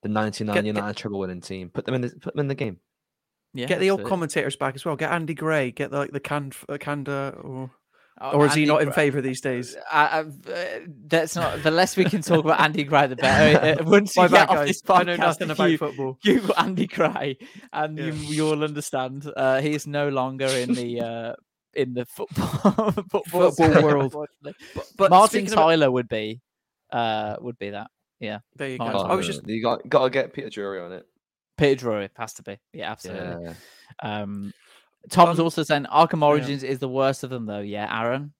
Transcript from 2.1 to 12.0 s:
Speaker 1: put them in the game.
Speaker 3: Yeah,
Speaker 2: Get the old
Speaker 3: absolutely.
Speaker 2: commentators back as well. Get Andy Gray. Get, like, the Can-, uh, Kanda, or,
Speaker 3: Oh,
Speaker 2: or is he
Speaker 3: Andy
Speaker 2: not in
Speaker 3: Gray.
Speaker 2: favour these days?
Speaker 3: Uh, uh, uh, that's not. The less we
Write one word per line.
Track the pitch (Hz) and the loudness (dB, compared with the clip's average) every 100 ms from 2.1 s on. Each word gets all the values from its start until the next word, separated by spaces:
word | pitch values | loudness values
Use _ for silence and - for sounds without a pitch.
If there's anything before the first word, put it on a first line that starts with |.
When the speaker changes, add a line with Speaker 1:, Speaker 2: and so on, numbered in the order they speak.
Speaker 1:
put | - - | -8 -12
them | - | -4
in | 143 | -4
the | |
game. | 135 127 90 _ _ _ _ _ _ _ | -2 -4 -6 _ _ _ _ _ _ _
Speaker 3:
Yeah, | 131 123 | -10 -2
Speaker 2:
Get | 185 | 0
the | 185 | 2
old | 196 | 2
Speaker 3:
absolutely. | - | 0
Speaker 2:
commentators | 190 160 - 135 135 | -2 -2 -2 -4 -2
back | 139 135 | -4 -4
as | |
well. | - 143 | -6 -4
Get | 156 | -4
Andy | 170 160 | -4 -4
Gray. | 156 156 156 127 | -6 -2 0 -2
Get, | 117 139 | -4 -6
like, | 139 143 | -4 -4
the | 139 | -6
Can-, | - 147 139 127 - | -6 -6 -6 -14 -12
uh, | 143 | -10
Kanda, | - 147 135 139 139 - | -6 -8 -6 -6 -6 -10
or, | - 131 131 _ _ _ _ _ | -12 -12 -12 _ _ _ _ _
Speaker 3:
Oh, | 131 147 | -2 4
Speaker 2:
or | 147 | 4
is | |
he | 147 | 4
Speaker 3:
Andy | 151 | 4
Speaker 2:
not | 151 | 4
in | 147 | 2
Speaker 3:
Gray. | |
Speaker 2:
favour | 135 147 139 | 2 0 0
these | 131 127 | -4 -4
days? | 143 123 123 - - | -4 -6 -8 -14 -2
Speaker 3:
Uh, | 151 151 156 156 139 - | 2 2 2 -4 -12 -10
uh, | |
uh, | 175 180 120 - 143 151 | -8 -8 -8 -12 -18 0
that's | 165 160 | 0 2
not. | 175 160 - | -2 -2 0
The | 151 | 0
less | 160 185 | 2 2
we | - | 2